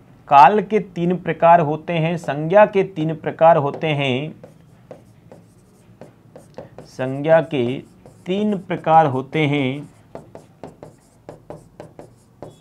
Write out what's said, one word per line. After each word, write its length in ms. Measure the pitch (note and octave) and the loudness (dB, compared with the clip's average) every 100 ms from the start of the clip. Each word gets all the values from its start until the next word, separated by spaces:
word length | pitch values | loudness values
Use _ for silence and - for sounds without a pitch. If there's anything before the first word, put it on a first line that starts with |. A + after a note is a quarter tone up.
| - - - | -20 -16 4
काल 340 | C#3+ D#3+ G#3+ | 8 8 6
के 180 | - G#3+ | 0 -2
तीन 360 | G3+ E3+ F3 F3+ | -4 -4 -2 -2
प्रकार 420 | F3 D#3+ E3+ F3 | -4 2 4 6
होते 320 | D3 D#3 E3 | 4 -4 -4
हैं, 220 | E3+ D#3+ E3+ | -4 -2 -4
संज्ञा 480 | D#3 C#3+ D#3+ G3+ G#3+ | -8 -6 2 4 4
के 180 | G3 F#3+ | 2 -4
तीन 280 | D#3+ D#3 D#3 | -4 -6 -6
प्रकार 420 | D#3 - D#3+ E3 | -8 0 4 4
होते 300 | C#3+ C#3 D#3+ | 0 -4 -4
हैं, 440 | C#3+ C#3 B2+ D#3 - - - _ _ - - _ _ - - _ _ _ _ _ - - _ _ - - - - - - | -4 -2 -4 -6 -14 -20 -20 _ _ -20 -20 _ _ -20 -20 _ _ _ _ _ -20 -20 _ _ -20 -20 -20 -20 -20 -18
संज्ञा 520 | - C3 C3+ D3+ D#3+ | -10 -8 -4 2 2
के 200 | - C#3+ A#2+ C#3+ - - - - - | 2 -4 -4 -6 -12 -20 -20 -16 -8
तीन 320 | G3 G#3+ G3 | -4 -4 -4
प्रकार 460 | F#3+ E3+ E3 D#3+ D3+ | -6 -6 2 4 2
होते 380 | B2+ C3 D#3 C#3+ | 0 -6 -2 -2
हैं। 420 | D3 B2+ C#3+ - _ _ - - - _ _ - - - - _ _ - - - - - - - - - _ _ _ - - | -2 -4 -6 -12 _ _ -20 -20 -20 _ _ -20 -20 -20 -20 _ _ -20 -20 -20 -20 -20 -20 -20 -20 -20 _ _ _ -20 -20